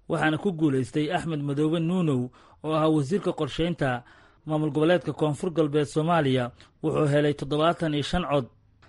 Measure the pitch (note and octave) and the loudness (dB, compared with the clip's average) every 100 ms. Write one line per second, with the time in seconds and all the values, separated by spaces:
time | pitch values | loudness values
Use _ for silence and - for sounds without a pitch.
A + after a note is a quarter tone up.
0 | - D#3+ D#3 D#3 G3+ D#3+ D#3+ C3 B2+ D#3 | -6 0 0 0 -2 0 2 2 0 -2
1 | D3+ F3 D3+ D#3 C#3+ C#3 D#3 E3+ E3 F#3 | -2 -2 -4 -4 -2 0 0 0 0 0
2 | E3 B2+ B2 - - - D3+ D#3 D#3+ D#3 | 2 0 -2 -10 -20 -10 -2 2 4 2
3 | C3+ G3+ F#3 D#3+ D3 - E3+ E3 C#3 A#2+ | 2 0 -2 -2 -4 -2 -2 0 -2 -2
4 | - - - _ D3+ D#3 D#3 C#3 D#3 F3+ | -8 -20 -20 _ -4 -2 0 2 2 2
5 | D#3+ - D3+ C#3+ F#3 D#3+ D#3 D3 C#3+ D#3 | 0 -2 -2 -2 -2 0 0 0 0 0
6 | D#3 E3+ C#3 B2+ A#2+ - - _ D#3 C#3+ | 2 2 2 0 -2 -8 -20 _ -2 0
7 | D3+ D3 D3 D3 C#3+ D3 D#3+ E3 D#3+ D3 | 2 2 2 0 -2 0 2 2 -2 -2
8 | C3+ F3+ C#3+ C#3+ A#2 _ _ _ | -2 -2 0 0 -2 _ _ _